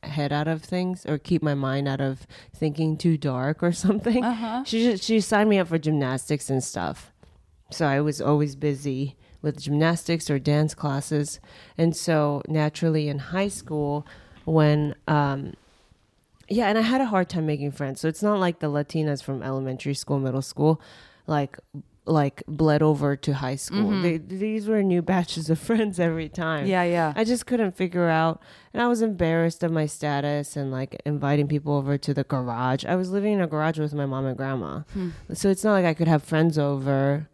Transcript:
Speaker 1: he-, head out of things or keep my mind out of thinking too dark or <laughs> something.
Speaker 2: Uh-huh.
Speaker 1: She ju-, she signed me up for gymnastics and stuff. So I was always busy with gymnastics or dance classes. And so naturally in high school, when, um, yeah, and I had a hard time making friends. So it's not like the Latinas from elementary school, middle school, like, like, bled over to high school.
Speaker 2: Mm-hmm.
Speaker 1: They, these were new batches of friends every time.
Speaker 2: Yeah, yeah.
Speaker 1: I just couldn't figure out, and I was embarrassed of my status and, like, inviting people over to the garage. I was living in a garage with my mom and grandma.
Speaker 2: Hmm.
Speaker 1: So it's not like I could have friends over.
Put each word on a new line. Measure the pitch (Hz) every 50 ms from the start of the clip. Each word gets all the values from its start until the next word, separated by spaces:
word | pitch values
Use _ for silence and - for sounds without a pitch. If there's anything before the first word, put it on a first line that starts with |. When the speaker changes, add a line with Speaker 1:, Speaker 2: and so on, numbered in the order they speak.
| -
Speaker 1:
he-, | 147
head | 147 151 143 143
out | 147 147 151 160
of | 160 156
things | - - - 180 180 180 185 175 - -
or | 151 143
keep | - - 180 156
my | 156 156 143
mind | 139 135 135 131 139 139 139
out | 135 131
of | 139 135 135 127 - - - - - - -
thinking | - - 156 143 147 160 160 156 151
too | - 175 165 151
dark | 139 147 131 123 131 139 156 - -
or | 175
<laughs> | 170 - -
something. | 185 214 208 - 240 220 254 247
Speaker 2:
Uh-huh. | 226 247 220 233 226 220 247 269
Speaker 1:
She | - - 226 226
ju-, | 247 226 190
she | - - 226 220
signed | 196 - 220 202 214 214
me | 208 196
up | 185 165
for | 165 165
gymnastics | 151 156 151 147 139 127 131 131 - - 151 143 - -
and | 135 131 127
stuff. | - - 98 87 76 73 - - - _ _ - - _ _ _ _ _ _ _ _
So | - - 165 143
I | 139 139
was | 151 151 143 -
always | - 135 147 147 151 147 135
busy | 135 147 151 143 135 143 143 135 127 139 139 - _ - _ - -
with | - 151 147 -
gymnastics | - 143 147 147 156 165 170 165 - - 170 165 160 -
or | 151 139
dance | 127 151 147 147 151 151 -
classes. | - - 147 139 139 143 - 156 147 147 143 - - - - - - - - - -
And | 165 170 165
so | - - - 165 156 151 147 143 143 - -
naturally | 156 156 151 151 151 - - 165 156 156 151 147
in | 143 139
high | 135 - 165 185 196 202
school, | 190 - - - 156 151 147 143 143 147 147 - - - - - - - -
when, | - 160 160 151 151 151 151 151 147 - _ _ -
um, | 151 147 147 143 139 139 139 - - - _ _ _ _ _ _ _ _ _ _ _ _ _ _ _ _ _ _
yeah, | 202 220 240 196
and | 208 220
I |
had | 226 226 247 262
a | 269
hard | 240 214 190 180 -
time | - 180 156
making | 156 151 143 139 147
friends. | 139 - 143 135 135 -
So | - 160
it's | 160 - 208
not | 208 208 202
like | 190 175 170 -
the | - 151
Latinas | 143 147 147 - - 160 156 151 143 135
from | - - 135 131 -
elementary | 135 131 131 135 135 131 131 - 143 143
school, | 139 - - 143 139
middle | 135 131 127 131
school, | 135 - - - 147 156 160 156 - - - - - - _ _ _ -
like, | 156 147 143 135 - - _ _ _ 143 - _ _ _ _
like, | - 165 156 143 139 - - - -
bled | 156 147 156 156 147 151
over | 156 156 156 143 143 143 143 143
to | - - 143
high | 135 143 127 135 139
school. | - - 165 202 208 202
Speaker 2:
Mm-hmm. | 208 196
Speaker 1:
They, | 180 175 165 160
these | 151 185 185 190 196 220 214 220 202 208
were | 220 214
new | 196 190 180 175
batches | 170 156 175 185 175 - - - 160 151
of | 160 156
friends | - - 233 220 226 214 190 170
every | 175 170 160 165 160 151
time. | - - 170 160 160 156 151
Speaker 2:
Yeah, | 196 190 185 175
yeah. | 175 175 175 165 156 147 -
Speaker 1:
I | 226
just | 220 247 240 -
couldn't | - 247 240 226 190 180
figure | - 185 180 175 180 175 170
out, | 165 160 160 165 160 - - - - - - _ _
and | -
I | 233 240
was | 240 220
embarrassed | 220 226 208 175 180 165 165 165 165 170 165 -
of | - 170 165
my | 160 156 151
status | - - - 147 143 139 143 147 147 147 147 - -
and, | 151 139 135
like, | 131 131 131 - - - -
inviting | 147 147 147 143 143 147 147 147 143
people | 147 147 143 151 143
over | 143 135 135 143 139
to | - - 143
the | 139 135
garage. | _ - 135 127 123 117 117 123 127 131 135 -
I | - 175
was | 185 185 180
living | 185 202 202 214 208
in | 202
a | 180 165
garage | 151 151 151 160 160 156
with | 151 151 147
my | 147 143
mom | 139 135 131 135
and | 135 131 -
grandma. | 135 135 135 127 98 73 69 - 151 _ -
Speaker 2:
Hmm. | 202 185 175 160 - - - -
Speaker 1:
So | - - 196
it's | 190 185 -
not | 214 208
like | 196 180
I | 175 160
could | - 170 160
have | 165 151 143
friends | - 165 156 160 170 156 151
over. | 147 143 143 139 131 139 139 135 135 139 143 151 156 -